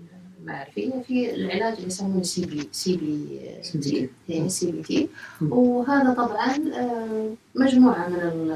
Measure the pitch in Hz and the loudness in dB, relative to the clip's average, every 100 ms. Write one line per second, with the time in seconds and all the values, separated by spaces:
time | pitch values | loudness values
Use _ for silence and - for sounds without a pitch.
0 | 170 185 - - 165 147 - 208 226 262 | -20 -20 -20 -16 -10 -8 -8 -6 -4 -4
1 | 247 247 240 185 185 202 226 214 180 196 | -2 0 0 -2 -2 0 0 -2 -6 -4
2 | 196 185 180 180 165 151 143 - 190 165 | -2 0 0 -2 -4 -4 -6 -4 -2 0
3 | 151 151 147 135 - - - 156 139 131 | -2 -4 -6 -10 -14 -14 -8 -4 -2 -2
4 | 127 - - 160 180 - 175 156 160 - | -2 -8 -6 -2 -2 -2 -2 -4 -2 0
5 | 330 - - - 156 247 247 247 247 277 | -2 -4 -16 -4 0 4 4 4 2 4
6 | 254 240 233 214 262 285 320 247 247 233 | 4 4 0 0 0 0 -2 -2 -4 -4
7 | 226 220 220 220 _ - 262 254 247 175 | -4 -4 -4 -8 _ 0 4 8 8 6
8 | 175 175 170 165 160 | 0 -2 -2 -2 -2